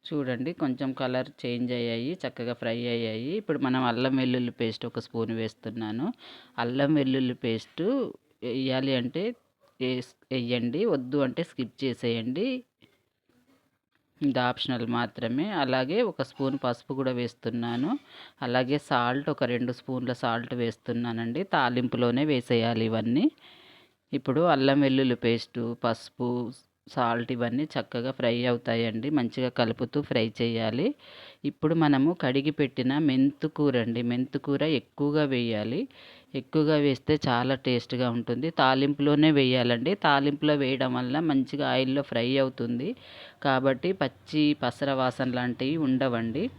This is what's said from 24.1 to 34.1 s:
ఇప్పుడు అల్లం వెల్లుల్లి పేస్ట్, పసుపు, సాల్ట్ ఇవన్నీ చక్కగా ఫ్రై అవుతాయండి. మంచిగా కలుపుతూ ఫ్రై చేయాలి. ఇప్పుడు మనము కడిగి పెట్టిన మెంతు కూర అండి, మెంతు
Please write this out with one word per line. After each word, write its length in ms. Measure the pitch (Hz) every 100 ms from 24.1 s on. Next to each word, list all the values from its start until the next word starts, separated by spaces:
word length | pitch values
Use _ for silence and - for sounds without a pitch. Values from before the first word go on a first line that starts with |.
| 139
ఇప్పుడు 240 | - 131 175 143
అల్లం 220 | 135 139 139
వెల్లుల్లి 320 | 131 135 120 117
పేస్ట్, 340 | 117 - - 117 117 120
పసుపు, 420 | 113 - _ 123 123 117 131 _ _ _
సాల్ట్ 420 | - 120 117 120
ఇవన్నీ 340 | 123 120 123 156
చక్కగా 400 | 147 110 127 123
ఫ్రై 220 | 131 120 120 123
అవుతాయండి. 640 | 120 123 117 117 110 131 151
మంచిగా 320 | 117 - 127 -
కలుపుతూ 420 | 117 113 120 147
ఫ్రై 240 | 143 127 110 -
చేయాలి. 500 | 117 113 110 117 196 294 - - - - 143
ఇప్పుడు 240 | - 156 165
మనము 260 | 151 143 139 175
కడిగి 320 | 139 131 143 147
పెట్టిన 340 | 139 - 127 139 156
మెంతు 380 | 131 139 139 156
కూర 280 | - 147 127
అండి, 180 | 113 117
మెంతు 340 | 120